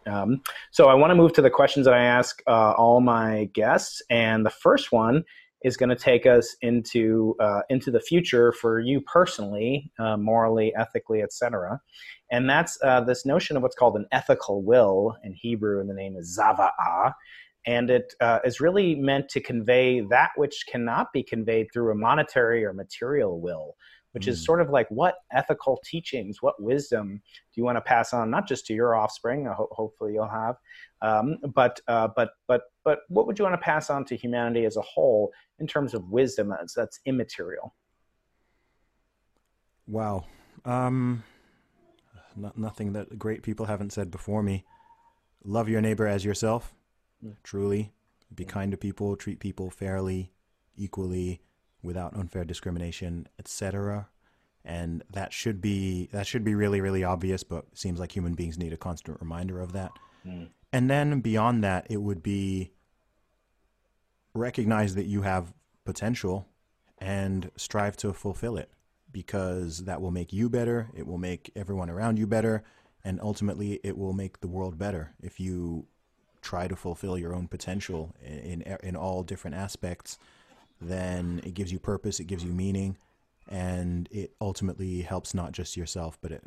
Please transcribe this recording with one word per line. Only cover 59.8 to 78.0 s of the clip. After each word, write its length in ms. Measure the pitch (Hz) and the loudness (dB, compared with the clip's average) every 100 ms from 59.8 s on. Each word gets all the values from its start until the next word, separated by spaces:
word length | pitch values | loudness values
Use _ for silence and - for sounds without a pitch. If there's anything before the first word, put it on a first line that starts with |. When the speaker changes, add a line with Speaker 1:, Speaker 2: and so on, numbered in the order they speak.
| 92 - _ _ 92 | -10 -14 _ _ -16
Speaker 1:
Mm. 240 | 87 85 _ _ | -16 -16 _ _
Speaker 2:
And 160 | 131 127 | 0 2
then 320 | 143 147 139 | 2 0 0
beyond 420 | 113 110 117 117 | 0 2 2 2
that, 240 | 101 90 - | 0 -2 -4
it 120 | 107 | -6
would 220 | 104 90 | -4 -4
be 480 | 104 101 98 95 90 _ _ _ _ _ _ _ _ _ _ _ _ _ _ _ _ | -4 -2 -2 -4 -8 _ _ _ _ _ _ _ _ _ _ _ _ _ _ _ _
recognize 640 | 110 120 127 110 107 104 95 | -8 -6 -2 0 2 0 -2
that 100 | 101 | -4
you 160 | 101 | -2
have 320 | 98 92 87 - _ _ - | 0 -2 -4 -14 _ _ -12
potential 640 | 90 107 123 95 95 - _ _ _ _ _ | -6 -4 -4 -4 -6 -8 _ _ _ _ _
and 520 | 95 98 98 95 87 - | -8 -4 -4 -4 -6 -12
strive 400 | - 104 101 - | -6 -4 -4 -4
to 140 | 101 | -8
fulfill 460 | 90 104 90 117 98 | -6 -8 -8 -8 -8
it, 120 | - _ _ _ _ | -10 _ _ _ _
because 760 | 98 - 98 92 90 85 80 92 | -16 -8 -6 -4 -6 -8 -10 -10
that 160 | 80 | -8
will 100 | 90 | -6
make 220 | 90 85 | -6 -6
you 160 | 98 117 | -2 -2
better, 400 | 123 117 120 110 | 0 -2 -4 -6
it 140 | - - | -12 -12
will 100 | 90 | -8
make 320 | 90 87 - 104 | -8 -10 -12 -12
everyone 340 | 92 98 87 | -8 -8 -8
around 300 | 87 113 110 | -6 -2 -2
you 80 | 107 | 0
better, 360 | 110 110 107 - _ _ _ 95 | 0 0 -2 -8 _ _ _ -10
and 160 | 92 | -6
ultimately 580 | 107 101 101 90 104 101 | -6 -4 -6 -4 -6 -6
it 160 | 98 - | -8 -8
will 140 | 95 | -6
make 300 | 98 95 - | -6 -8 -10
the 60 | 90 | -10
world 300 | 90 92 80 | -8 -8 -8
better 360 | 101 90 76 _ | -8 -8 -10 _
if 160 | 87 - | -16 -10
you 460 | 92 90 87 82 - _ _ _ _ _ | -8 -6 -6 -8 -12 _ _ _ _ _
try 260 | - 90 90 | -10 -8 -8
to 80 | 92 | -8
fulfill 420 | 90 82 95 92 | -10 -8 -8 -6
your 160 | 85 | -6
own 140 | 90 90 | -8 -8
potential 680 | - - 98 - 82 | -10 -8 -8 -8 -10